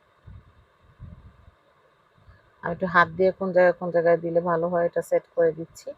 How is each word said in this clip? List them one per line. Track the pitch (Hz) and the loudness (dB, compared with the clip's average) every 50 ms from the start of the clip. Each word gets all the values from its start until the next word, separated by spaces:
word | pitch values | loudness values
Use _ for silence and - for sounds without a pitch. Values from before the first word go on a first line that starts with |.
| _ _ _ _ - - - - - _ _ _ _ _ _ _ _ _ _ - - - - - - - _ _ _ - _ _ _ _ _ _ _ _ _ _ _ _ _ _ _ _ - _ _ _ _ _ - | _ _ _ _ -20 -20 -20 -20 -20 _ _ _ _ _ _ _ _ _ _ -20 -20 -20 -20 -20 -20 -20 _ _ _ -20 _ _ _ _ _ _ _ _ _ _ _ _ _ _ _ _ -20 _ _ _ _ _ -10
আমি | 165 170 | -10 -8
একটু | - 190 | -6 -6
হাত | 185 170 180 170 170 | 0 2 2 2 2
দিয়ে | 160 170 190 190 180 | 2 0 0 0 0
কোন | - 190 190 175 | 0 -4 -2 2
জায়গায়, | 180 180 175 170 - | 4 4 4 2 0
কোন | 180 175 | -4 -4
জায়গায় | 165 170 165 170 170 170 | -2 0 2 2 2 2
দিলে | 170 170 165 170 | 0 -2 -2 -2
ভালো | 170 180 170 165 165 175 | -2 0 -2 -2 -2 -2
হয়, | 180 170 170 | -2 -2 -2
এটা | 170 - 170 165 | -2 -2 -4 -4
সেট | - 180 170 - _ | -2 -2 -2 -2 _
করে | - - 170 165 156 | -2 0 0 0 0
দিচ্ছি। | 160 165 - - - - - 294 | -2 -10 -16 -16 -20 -18 -18 -18